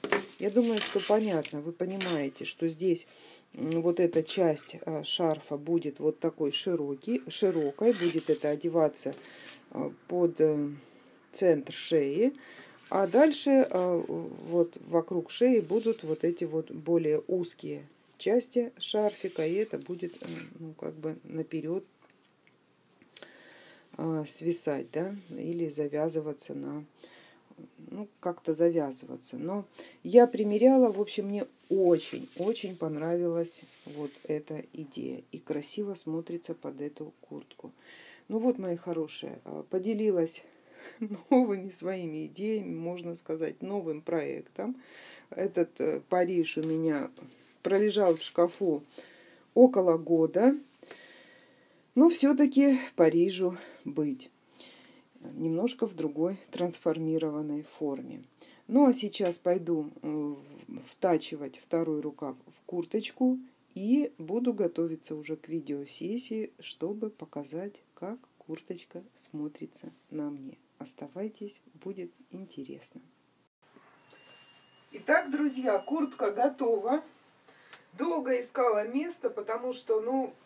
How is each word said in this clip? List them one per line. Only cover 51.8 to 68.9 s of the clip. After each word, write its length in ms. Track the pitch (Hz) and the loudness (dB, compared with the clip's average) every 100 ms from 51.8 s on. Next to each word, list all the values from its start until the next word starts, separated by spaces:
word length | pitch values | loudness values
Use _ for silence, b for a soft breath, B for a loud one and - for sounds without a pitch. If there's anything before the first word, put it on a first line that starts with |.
| B - | B 6
Но 140 | 330 | 8
всё-таки 720 | 339 277 285 285 269 277 254 B - | 8 6 6 6 6 6 6 B 4
Парижу 640 | 165 165 180 180 180 180 B B | 6 6 2 2 -2 -2 B B
быть. 480 | - 143 151 127 - _ _ B B B B B B - - | -8 -2 -2 -4 -10 _ _ B B B B B B -20 -16
Немножко 520 | 147 160 165 233 247 220 | -6 -2 0 -2 -2 -4
в 80 | |
другой 440 | 170 156 147 170 196 - | -2 -4 0 -2 -2 -10
трансформированной 1120 | - 180 - 175 160 160 160 160 151 151 147 151 - | -4 -4 0 -2 0 0 0 0 -4 -4 -6 -8 -6
форме. 460 | 147 135 127 131 - B B B - | -4 -4 -8 -14 -16 B B B 2
Ну 200 | 233 277 | 6 6
а 60 | |
сейчас 440 | 247 208 - 185 175 | 6 0 -2 -2 0
пойду, 540 | 185 180 165 165 147 - | 0 0 2 -2 -2 -8
э, 340 | 156 151 147 143 143 143 - - - | -6 -4 -4 -8 -16 -20 -16 -16 -14
втачивать 720 | - 185 160 - 156 143 - | -2 2 2 0 -8 -10 -14
второй 420 | - 165 165 151 | -4 -2 0 -2
рукав 380 | 151 147 143 131 - | -4 -8 -10 -10 -18
в 200 | - - | -20 -8
курточку 720 | 175 165 220 208 - 254 254 B B _ - | -6 -4 -4 -4 0 2 2 B B _ -8
и 380 | 202 269 294 - | 2 2 2 -6
буду 360 | 160 220 247 | -6 -2 -2
готовиться 640 | 208 175 170 170 160 - 156 | 0 -2 0 -4 -4 -8 -10
уже 200 | 147 156 | -8 -10
к 140 | - | -6
видеосессии, 1040 | 165 143 143 143 - 175 233 254 220 214 - | -8 -6 -8 -8 -8 -6 -6 -6 -6 -8 -10
чтобы 500 | - - 165 214 214 | -14 -8 -6 -4 -8
показать, 720 | 208 160 147 143 160 196 202 _ _ | -10 -12 -12 -10 -8 -10 -12 _ _
как 220 | 180 240 _ _ | -12 -12 _ _
курточка 640 | - 160 - 175 - | -14 -14 -10 -14 -12